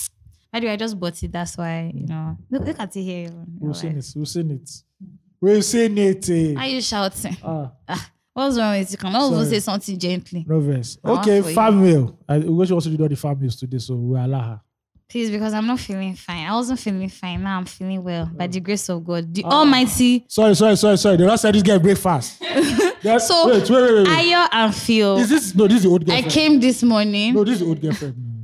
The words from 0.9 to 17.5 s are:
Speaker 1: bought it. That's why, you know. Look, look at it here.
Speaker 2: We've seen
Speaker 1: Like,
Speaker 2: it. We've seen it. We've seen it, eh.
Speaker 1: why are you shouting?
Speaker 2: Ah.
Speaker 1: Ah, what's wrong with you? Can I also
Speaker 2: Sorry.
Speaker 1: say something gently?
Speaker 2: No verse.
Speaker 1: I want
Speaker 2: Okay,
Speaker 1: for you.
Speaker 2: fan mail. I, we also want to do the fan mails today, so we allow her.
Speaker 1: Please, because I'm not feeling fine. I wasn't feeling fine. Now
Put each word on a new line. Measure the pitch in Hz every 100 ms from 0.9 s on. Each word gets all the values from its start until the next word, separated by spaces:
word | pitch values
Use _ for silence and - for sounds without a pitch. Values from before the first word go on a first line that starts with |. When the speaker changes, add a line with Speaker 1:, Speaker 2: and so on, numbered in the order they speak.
| 196
Speaker 1:
bought | 175 175
it. | 175
That's | 175 170 -
why, | 170 165 165
you | 139 165
know. | 160 160 - -
Look, | 269 294
look | 311
at | 208 196
it |
here. | 185 175 170 170 170 170
Speaker 2:
We've | 151 -
seen | 165 143
Speaker 1:
Like, | -
Speaker 2:
it. | 147
We've | 147
seen | 175 160
it. | 131 - - _ _ - - _ _
We've | 185 208 208
seen | 240 226 208
it, | 196 190 180
eh. | 170 160
Speaker 1:
why | 143 262
are |
you | 262
shouting? | 220 208 196 - 208 180
Speaker 2:
Ah. | - 156 131 - -
Speaker 1:
Ah, | 170 - _ _
what's | 247 277 240
wrong | 214 202
with | 190
you? | 196
Can | 185 226
I |
also | 277 160
Speaker 2:
Sorry. | -
Speaker 1:
say | 208
something | 208 196 - 185
gently? | 180 180 - 175 160
Speaker 2:
No | 160
verse. | 143 131 117 -
Speaker 1:
I | 190
want | 226 214
Speaker 2:
Okay, | 202
Speaker 1:
for | 175
you. | 180
Speaker 2:
fan | 220 202
mail. | 185 151 117 - -
I, | 147
we | 165 165
also | 185 170
want | 156
to | 156
do | 151
the | 139
fan | 147 139
mails | 131 -
today, | 127 127
so | 120 123
we | 120 131
allow | 127 135
her. | 117 107 _ _ _ _ _
Speaker 1:
Please, | 240 226
because | 208 220
I'm | 214 226
not | 254
feeling | - 190 190 180
fine. | - 175 160
I | 226
wasn't | 247 254
feeling | 220 185 190
fine. | - 180 175
Now | 196